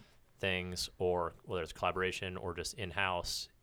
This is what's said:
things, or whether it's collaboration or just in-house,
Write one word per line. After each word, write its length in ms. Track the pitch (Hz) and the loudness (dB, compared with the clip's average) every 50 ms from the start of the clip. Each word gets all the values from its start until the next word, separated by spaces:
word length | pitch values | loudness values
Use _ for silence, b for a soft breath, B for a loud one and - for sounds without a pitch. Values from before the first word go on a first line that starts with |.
| b b b b - - - - | b b b b -20 -20 -8 0
things, 500 | - 95 92 90 90 90 90 87 - - - - | 2 2 2 2 0 -2 -2 -4 -4 -6 -2 2
or 360 | 95 90 90 87 85 80 - - - | 2 4 4 4 2 0 -2 -8 -8
whether 180 | - 98 90 80 | -4 -2 -2 -2
it's 100 | 78 - | -4 -4
collaboration 640 | - 92 90 85 92 92 92 90 - 98 92 92 | 0 0 0 2 2 2 2 0 0 -4 -4 -4
or 180 | 92 - 90 85 | -4 -4 -4 -4
just 200 | 85 82 - - | -4 -4 -4 -4
in-house, 720 | - 101 90 80 101 98 92 90 87 - - - - - - - - | -4 -6 -4 0 2 2 2 2 0 0 -2 -4 -4 -4 -8 -12 -12